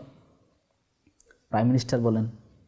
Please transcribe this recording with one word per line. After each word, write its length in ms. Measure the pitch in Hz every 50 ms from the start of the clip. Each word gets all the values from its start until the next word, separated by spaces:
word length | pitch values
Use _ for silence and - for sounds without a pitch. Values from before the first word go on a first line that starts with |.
| - - - - _ _ _ _ _ _ _ _ _ _ _ _ _ _ _ _ _ _ _ _ _ _ _ _ _ _
প্রাইম 180 | - 107 117
মিনিস্টার 320 | 123 127 123 117 - 131 120
বলেন, 260 | 117 113 110 113 110 117 - - - - - _ _